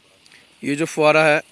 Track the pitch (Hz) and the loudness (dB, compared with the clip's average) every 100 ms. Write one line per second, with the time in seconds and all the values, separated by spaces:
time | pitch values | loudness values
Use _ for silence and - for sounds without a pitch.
0 | _ _ _ - _ _ 135 143 160 - | _ _ _ -20 _ _ -8 -6 -6 0
1 | 151 151 156 151 - | 2 2 2 0 -4